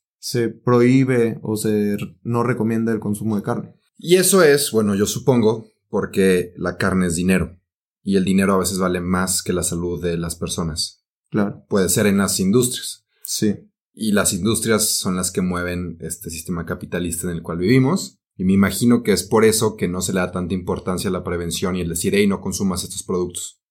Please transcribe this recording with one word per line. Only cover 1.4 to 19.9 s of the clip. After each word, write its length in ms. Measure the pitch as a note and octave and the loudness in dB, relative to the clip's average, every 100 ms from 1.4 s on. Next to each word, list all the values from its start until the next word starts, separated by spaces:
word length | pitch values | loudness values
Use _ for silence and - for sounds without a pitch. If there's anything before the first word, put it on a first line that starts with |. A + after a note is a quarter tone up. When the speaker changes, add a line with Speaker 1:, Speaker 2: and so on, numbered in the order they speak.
Speaker 1:
o 140 | - G#2+ | -4 -2
se 360 | A2 G#2 G#2 | 0 0 0
r-, 240 | G2+ - - | -2 -6 -10
no 200 | A2+ A#2+ | -4 0
recomienda 480 | A#2+ B2 A2 A2+ A2+ | 0 0 0 0 0
el 80 | A2 | -2
consumo 360 | G#2+ G#2 G#2+ G#2 | -2 -4 -2 -2
de 80 | |
carne. 300 | B2 A#2+ - _ _ _ | -2 -6 -8 _ _ _
Speaker 2:
Y 180 | D#3 F#3 | 2 4
eso 260 | F3+ F#3+ | 6 6
es, 280 | D#3 C#3+ - | 6 6 2
bueno, 240 | A2 G#2 G2 | 0 2 2
yo 100 | G#2 | 0
supongo, 600 | - - B2 G#2+ A#2 - _ _ | 0 2 4 4 0 -6 _ _
porque 640 | G2+ F#2 G2 F#2+ F2+ - - | -4 -2 2 4 2 0 -6
la 200 | F2 F2 | -6 -2
carne 300 | G2 F#2 F2+ | 0 0 0
es 80 | E2 | 0
dinero, 440 | F2+ F#2 D#2 - _ _ _ _ | 0 0 0 -10 _ _ _ _
y 120 | G2 F#2+ | 0 0
el 100 | F2+ | 2
dinero 280 | F#2+ F#2+ | 2 4
a 40 | G2 | 2
veces 200 | F#2 F#2+ | 0 0
vale 200 | F#2 F2+ | -2 -2
más 420 | F2 F2+ F#2 - | -2 -2 0 -4
que 100 | - | -2
la 80 | F2+ | -2
salud 380 | E2 E2+ F2 E2+ | -2 -4 -4 -4
de 160 | E2+ E2+ | -4 -2
las 180 | E2+ - | -4 -6
personas. 680 | E2 - D#2+ D#2 - - _ _ _ | -8 -4 -6 -4 -8 -10 _ _ _
Speaker 1:
Claro. 360 | A2 G2+ - - | -4 -4 -6 -4
Speaker 2:
Puede 180 | G#2 F2 | 0 0
ser 180 | A2+ G#2 | 2 2
en 100 | G2 | 2
las 220 | G2 - | 0 0
industrias. 680 | F#2+ A#2+ E2+ - - - _ _ | 0 2 0 -4 -10 -14 _ _
Speaker 1:
Sí. 320 | - - G#2+ - - _ _ | -10 -2 -2 -4 -10 _ _
Speaker 2:
Y 200 | - A2 | -8 -2
las 200 | G2 F#2 | 0 0
industrias 520 | F#2 G2+ G#2+ A2+ G#2 - - | 0 -2 0 0 0 0 -2
son 180 | G2+ F2+ | -2 -2
las 160 | F2+ | -2
que 100 | - | -2
mueven 560 | F#2 F2 F2 F2+ F2 E2 | -2 -2 -4 -4 -6 -8
este 300 | - - - | -10 -10 -12
sistema 360 | D#2+ - E2+ E2+ | -12 -8 -6 -6
capitalista 640 | F2+ - F2+ F2 E2 F2+ | -8 -6 -4 -4 -4 -6
en 60 | E2 | -6
el 80 | |
cual 140 | E2+ E2+ | -6 -2
vivimos, 600 | F#2 C3 C3 F#3+ - _ _ - | 4 4 4 0 -4 _ _ -4
y 80 | F#2 | 2
me 80 | |
imagino 500 | G2 G2 - A#2+ A#2+ | 4 4 2 4 4
que 80 | - | 4
es 100 | F#2 | 0
por 220 | - A2 A2 | 2 4 4
eso 300 | - A2 - | 4 0 -2
que 120 | |
no 140 | F#2 | -4